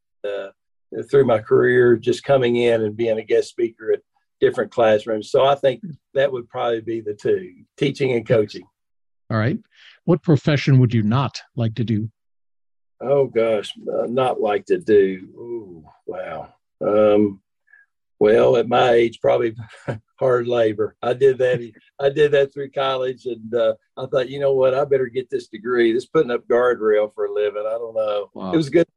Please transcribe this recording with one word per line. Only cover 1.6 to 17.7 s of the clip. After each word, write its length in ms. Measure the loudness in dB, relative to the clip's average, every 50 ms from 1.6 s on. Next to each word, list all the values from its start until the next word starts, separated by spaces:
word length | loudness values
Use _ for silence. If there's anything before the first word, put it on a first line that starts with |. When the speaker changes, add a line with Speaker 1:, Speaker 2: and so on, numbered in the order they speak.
| 4 4 4 4 4 4 4
Speaker 1:
just 260 | 2 2 -2 -4 -2 0
coming 320 | 0 2 2 2 2 0
in 260 | 2 2 2 2 0 0
and 140 | -2 -4
being 220 | -4 -2 -2 -2 -4
a 60 | -2
guest 240 | 0 0 0 0 -2
speaker 420 | -4 -4 -4 -4 -4 -6 -4 -2 -2
at 100 | -2 -4 _ _ _ _ _ _ 0
different 320 | 0 0 0 0 -4 -4 -2
classrooms. 580 | 0 2 4 2 2 0 -2 -6 -6 -4 -2
So 140 | 0 2 2
I 100 | 2 2
think 260 | 2 0 -2 -2 -2 -8 -16 -18 -18 _ _ -2
that 160 | -2 0 0 -2
would 160 | -4 -10 -10
probably 320 | -8 -6 -4 -4 -4 -4
be 200 | -4 -6 -8 -8
the 140 | -8 -8 -10
two, 500 | -6 -2 -2 -2 -2 -2 -8 -18 -20 -20 _ _
teaching 340 | -4 -4 -4 -2 -2 -4 -2 -2
and 140 | -2 -2
coaching. 380 | 0 2 0 0 0 -6 -14 -18 _ _ _ _ _ _ _ _ _ _ _ _ -4
Speaker 2:
All 80 | -2 0
right. 180 | 0 0 -2 -4 -8 _ _ _ -20 -20 -20 _ _
What 180 | 0 0 2 2
profession 540 | 2 2 2 2 2 0 0 2 4 4 6
would 120 | 6 4 2
you 120 | 0 0
not 360 | 0 0 0 -2 -2 -6 -12 -20 _ -8
like 220 | -6 -6 -4 -4
to 80 | -4 -4
do? 260 | -2 -2 -4 -4 -6 -10 _ _ _ _ _ _ _ _ _ _ _ _ _ _ _ _ -10
Speaker 1:
Oh, 260 | -4 0 0 0 0 0
gosh, 440 | 0 -2 0 0 0 -2 -4 -6 -12 -14 -10 -6
uh, 180 | -4 -4 -4
not 340 | -4 -2 -2 -2 -2 -2 -2
like 260 | -2 -2 -2 -2 -2
to 120 | -2 -4 -2
do. 500 | 2 4 4 4 4 4 0 -6 -12 -18 -20
Ooh, 480 | -18 -14 -12 -12 -12 -12 -14 -20 -20 -20 -20 _ _ _
wow. 460 | -12 -10 -10 -10 -10 -12 -12 -14 -16 _ _ _ _ _ -6 -2
Um, 560 | 0 2 4 4 4 4 4 2 2 -2 -6 _ _ _ _ _ _